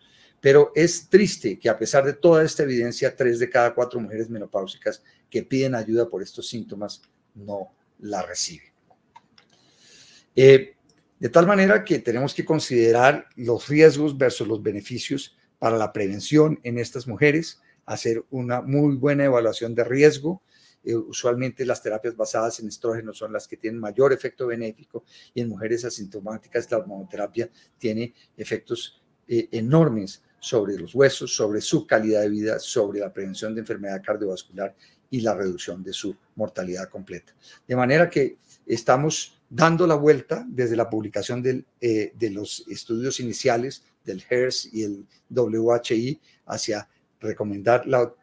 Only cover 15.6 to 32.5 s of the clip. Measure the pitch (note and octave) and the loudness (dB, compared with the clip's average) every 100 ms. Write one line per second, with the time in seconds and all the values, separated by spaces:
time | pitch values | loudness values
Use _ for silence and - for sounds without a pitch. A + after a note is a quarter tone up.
15.6 | A2+ A2+ G#2 A2 G2 G2+ - D3+ D#3 D3 | 0 0 -2 -2 -4 -4 0 4 4 2
16.6 | A#2+ A#2+ A#2 C3 A#2+ G2+ D3 D3+ E3 - | -6 -6 -6 -8 -8 2 2 2 -4 -14
17.6 | _ _ - A2 A#2+ A2+ - C3 A#2+ B2 | _ _ -12 -6 -2 -2 -4 -8 -4 -4
18.6 | C3 C#3+ D3 C3+ C#3+ C#3+ C#3 B2 A2 - | -2 2 2 2 0 2 2 2 2 -2
19.6 | A#2 A#2 A#2 C3+ D3+ C#3 D3+ F#3 _ _ | -4 -2 0 6 6 6 -4 -6 _ _
20.6 | _ _ A#2 A#2 - - B2 B2 C3 - | _ _ -4 -4 -4 -4 -2 0 -4 -6
21.6 | B2 A2+ A2+ A2 A#2 A2 A2 A#2 A2+ - | -6 -4 -4 -6 -6 -6 -4 -2 -4 -6
22.6 | G#2+ - A#2 A2+ A2 - G#2+ G#2+ - - | -12 -8 -6 -6 -8 -12 -10 -10 -12 -10
23.6 | A2 A#2 G#2+ G2+ C3+ B2+ B2+ - B2 A#2 | -10 -8 -6 0 2 0 -6 -8 -8 -6
24.6 | A2+ A2 _ A#2 _ - - A#2+ A#2 G2 | -8 -12 _ -18 _ -20 -14 -8 -8 -6
25.6 | A2 A#2 A#2+ - G2 G#2 G#2 A2 _ A#2+ | -4 -4 -6 -10 -14 -12 -12 -12 _ -6
26.6 | A#2+ A2+ F#2+ G2 F#2+ G2 G2+ A2+ A#2 _ | -4 -6 -6 -14 -12 -10 -8 -6 -8 _
27.6 | _ _ A2+ G#2+ A#2+ _ _ - G#2+ G#2+ | _ _ -6 -4 -8 _ _ -16 -10 -10
28.6 | - A#2+ - _ _ _ - A#2 A2 A2+ | -8 -10 -10 _ _ _ -4 -4 -4 -4
29.6 | A#2 D#3+ D3+ A2 F#2+ - _ _ - A#2+ | 2 4 4 0 -8 -14 _ _ -4 -2
30.6 | G2+ F#2+ E2+ B2 C3+ - C3 - G#2+ G#2 | -2 -6 -4 4 4 4 -6 -2 -2 -2
31.6 | - D#3 - A2 A2 G#2+ G#2 G#2+ G#2+ | -2 -2 2 0 2 0 0 -2 -4